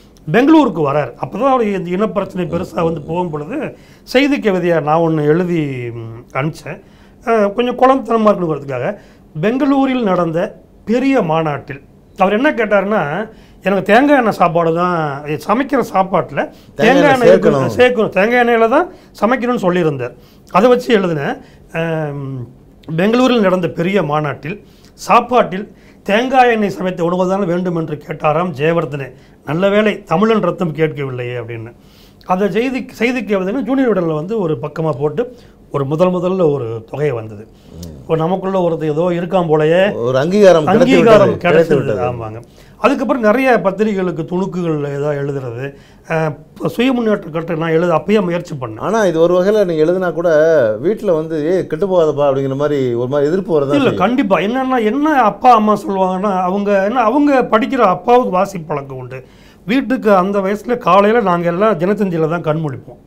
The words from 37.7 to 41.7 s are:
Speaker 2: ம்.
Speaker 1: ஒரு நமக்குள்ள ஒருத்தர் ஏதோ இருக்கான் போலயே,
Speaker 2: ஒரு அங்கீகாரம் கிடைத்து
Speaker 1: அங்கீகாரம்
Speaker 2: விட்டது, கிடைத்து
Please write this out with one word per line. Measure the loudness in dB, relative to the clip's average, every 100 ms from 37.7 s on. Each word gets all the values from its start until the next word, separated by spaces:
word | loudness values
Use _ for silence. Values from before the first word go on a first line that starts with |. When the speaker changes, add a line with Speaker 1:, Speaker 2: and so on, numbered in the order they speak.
Speaker 2:
ம். | -18 -18 -14 -4
Speaker 1:
ஒரு | -2
நமக்குள்ள | 0 -2 -2 -2
ஒருத்தர் | 0 -2 -2
ஏதோ | -2 -2
இருக்கான் | -2 -2 -2 2
போலயே, | 2 4 2 2 0
Speaker 2:
ஒரு | 0 0
அங்கீகாரம் | 2 6 6 6 4
கிடைத்து | 4 4
Speaker 1:
அங்கீகாரம் | 6 6 6 4
Speaker 2:
விட்டது, | 2 2
கிடைத்து | 4 4